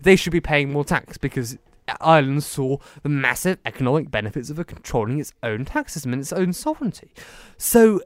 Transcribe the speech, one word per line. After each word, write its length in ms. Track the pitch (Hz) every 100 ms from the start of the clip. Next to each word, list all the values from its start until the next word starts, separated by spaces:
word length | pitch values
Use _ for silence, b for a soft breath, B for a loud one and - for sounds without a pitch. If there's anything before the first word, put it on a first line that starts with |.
they 140 | 190 190
should 160 | -
be 100 | 170
paying 300 | - 147 143
more 140 | 143 143
tax," 320 | 165 - -
because 400 | 139 - 120 131 _ _ - -
Ireland 440 | 160 160 135 143
saw 340 | 147 - 131 139 B B
the 80 | 143
massive 480 | 143 131 123 180 185 -
economic 440 | - 127 156 143
benefits 400 | 110 104 143 123
of 80 | 151
it 100 | 170
controlling 520 | - - 123 107 143
its 140 | 139 -
own 220 | 117 107 139
tax 280 | 302 -
system 200 | 165 131
and 80 | 127
its 100 | 139
own 220 | 190 185
sovereignty. 580 | 180 302 311 247 - - - B B B B
So, 440 | - 233 226 202